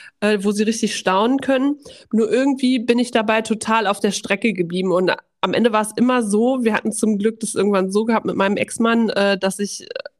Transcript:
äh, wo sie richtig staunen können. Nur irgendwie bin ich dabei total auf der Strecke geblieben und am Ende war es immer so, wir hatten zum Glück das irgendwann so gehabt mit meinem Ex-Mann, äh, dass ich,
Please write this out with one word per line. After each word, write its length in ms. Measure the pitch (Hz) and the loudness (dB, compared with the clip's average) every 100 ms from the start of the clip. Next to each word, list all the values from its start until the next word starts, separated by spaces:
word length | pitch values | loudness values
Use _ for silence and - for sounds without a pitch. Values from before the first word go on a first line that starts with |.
| - _ | -20 _
äh, 180 | 208 208 | 0 0
wo 80 | 202 | 0
sie 140 | 208 | 0
richtig 320 | 214 220 208 - | 0 0 -2 -2
staunen 420 | 190 190 226 269 | 0 2 2 2
können. 380 | 269 262 285 294 - - - | 0 0 0 -2 -8 -20 -4
Nur 200 | 214 226 | 0 2
irgendwie 480 | 240 277 269 254 254 | 2 0 0 0 0
bin 180 | 247 240 | 2 0
ich 120 | 240 | 2
dabei 300 | 233 214 220 | 0 0 0
total 440 | 220 214 - 226 196 | 0 -4 0 0 0
auf 140 | 202 | 0
der 100 | 208 | -2
Strecke 400 | 190 - 202 233 | -2 -2 0 0
geblieben 380 | 180 170 180 185 | -2 -2 -2 0
und 200 | 180 185 - - _ | 2 2 -2 -6 _
am 120 | 196 | -2
Ende 180 | - 226 | 2 2
war 100 | 214 | 2
es 100 | 214 - | -2 0
immer 260 | 247 254 | 2 2
so, 420 | 208 208 240 262 | 0 0 2 0
wir 100 | 226 | 0
hatten 180 | 214 220 | -2 -2
zum 260 | 214 214 202 | -2 0 0
Glück 200 | 214 220 | -2 -2
das 140 | 208 | -6
irgendwann 360 | - 202 202 190 | -2 0 0 0
so 120 | 202 | 0
gehabt 220 | 226 220 202 | 0 0 -2
mit 80 | - | 0
meinem 200 | 196 202 | 0 0
Ex-Mann, 540 | - - 226 233 220 | -2 0 0 2 2
äh, 280 | 196 202 196 | 2 2 2
dass 200 | 196 190 | -2 -2
ich, 240 | 202 - - - - | -6 -8 -6 -6 -6